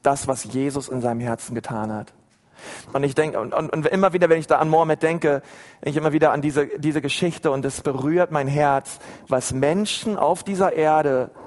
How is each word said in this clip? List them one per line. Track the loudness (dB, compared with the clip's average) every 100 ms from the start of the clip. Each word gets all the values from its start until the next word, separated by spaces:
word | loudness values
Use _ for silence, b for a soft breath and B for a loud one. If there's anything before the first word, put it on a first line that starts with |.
das, | 0 0 -2
was | -4 -4
Jesus | -4 -2 -4 -6
in | -4
seinem | -2 -2
Herzen | -4 -6 -8 -10
getan | -6 -6 -6
hat. | -8 -10 _ _ _ _ B B B B
Und | -2
ich | -2 0
denk, | -2 -2
und, | -2
und, | -2 -2
und | -2 0
immer | 2 2
wieder, | 4 4
wenn | 4
ich | 4
da | 2
an | 4
Mohammed | 4 4 2
denke, | 0 2 2 0 -2 B B B
denke | -4
ich | -2
immer | 0
wieder | 4 4
an | 4
diese, | 0 0 -2 -2
diese | -2 -2
Geschichte | -2 -2 -2 0 0
und | 0
es | -2 -4
berührt | -4 -2 0 2 2
mein | 0 0
Herz, | 2 2 2 -2 -14 B B B
was | -2 -2
Menschen | 0 0 0 -2 -4 -4 0
auf | 0 0
dieser | -2 0 0
Erde | 2 2 2 2 0 -2 -10